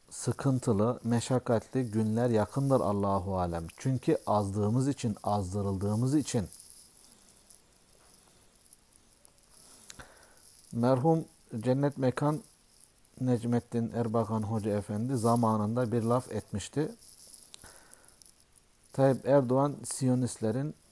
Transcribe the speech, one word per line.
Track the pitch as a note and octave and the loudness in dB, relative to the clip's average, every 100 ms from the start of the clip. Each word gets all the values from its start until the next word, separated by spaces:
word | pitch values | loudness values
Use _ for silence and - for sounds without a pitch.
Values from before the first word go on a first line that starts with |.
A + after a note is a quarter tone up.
| - | -18
sıkıntılı, | - B2+ - C#3 B2+ B2+ G2+ A2+ - | -8 -4 -2 0 0 2 2 2 0
meşakkatli | A2+ A#2 - B2+ - A2+ - C3 A#2+ | 0 0 0 0 2 0 0 -4 -2
günler | A2 A2 A2+ B2 | 0 0 2 2
yakındır | G#2+ G#2 C#3 C#3 B2+ | 2 0 -2 2 2
Allahu | F2+ G2+ G2 G2 F2+ F#2 | 2 0 0 0 -2 -2
alem. | F2 E2+ E2 - | -2 -4 -8 -6
Çünkü | C3+ B2+ - - | -4 -2 0 -2
azdığımız | - G#2 G2 G#2 G#2 B2 C3+ | 0 0 0 0 0 2 0
için, | C3+ A#2 G2 | -2 -4 -4
azdırıldığımız | - G2+ F2+ G2+ G2 F#2+ G2+ G#2+ C3 | -2 -2 -2 -4 -2 -2 -2 0 2
için. | D3+ - A#3 E2 - - - - - - - - - - - _ _ _ - - - - - _ _ - - _ - _ _ - _ _ - - - - - - - - - - - - | 0 0 -4 -4 -10 -20 -20 -20 -20 -20 -20 -20 -20 -20 -20 _ _ _ -20 -20 -20 -20 -20 _ _ -20 -20 _ -20 _ _ -20 _ _ -20 -20 -20 -20 -20 -20 -20 -20 -20 -20 -20 -8
Merhum | A#2+ B2 B2+ D#3+ D#3+ - - - A#2 | 0 2 4 4 2 -2 -14 -12 -4
Cennet | B2 C3+ C#3+ C3+ | 0 2 0 0
Mekan | B2+ - D3 D#3 - _ _ - - _ _ - | 0 0 0 -2 -6 _ _ -20 -20 _ _ -4
Necmettin | B2+ A#2 A#2+ A#2+ - A#2 A2+ | 0 0 0 -2 0 -4 -2
Erbakan | A#2 A2+ A#2 G#2+ A2 | -2 0 0 0 -2
Hoca | G#2 A2 G#2 | -2 -2 0
Efendi | G#2 G2+ G#2 B2 B2+ | -2 -2 -4 -2 0
zamanında | A2+ A#2+ A2+ A2 G#2 B2 A#2 | 2 4 4 2 0 0 0
bir | A#2 | 0
laf | A2+ B2 - | 2 0 -2
etmişti. | G#2+ - G2+ - C#3+ D#3+ - - - - - - - - - - - - - - - _ _ _ _ _ | -8 -6 -8 -6 -4 -4 -6 -20 -20 -20 -20 -20 -20 -20 -20 -20 -20 -20 -20 -20 -20 _ _ _ _ _
Tayyip | - C3+ A2 - | 2 2 4 4
Erdoğan | C#3 B2 C3 C#3+ C3+ | 4 4 2 0 -2
Siyonistlerin | - - C3 B2+ A#2+ - A2 B2 D3+ - _ | -8 -2 0 2 0 -2 -2 -2 -4 -8 _